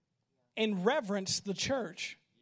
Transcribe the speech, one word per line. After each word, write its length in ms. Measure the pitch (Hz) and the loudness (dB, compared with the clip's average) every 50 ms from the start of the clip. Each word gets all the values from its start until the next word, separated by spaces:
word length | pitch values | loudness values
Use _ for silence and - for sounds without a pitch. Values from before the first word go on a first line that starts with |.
| _ _ _ _ _ _ _ _ _ _ _ | _ _ _ _ _ _ _ _ _ _ _
and 280 | - 220 220 208 185 175 | 0 2 2 2 2 4
reverenced 600 | 214 277 311 254 185 202 202 190 190 - - - | 4 4 4 2 0 0 -2 0 0 -2 -2 -2
the 100 | 202 190 | -4 -4
church 640 | - - - 269 269 220 165 185 - - - - - _ _ _ _ | -2 -2 0 0 0 -2 -4 -6 -8 -8 -10 -10 -12 _ _ _ _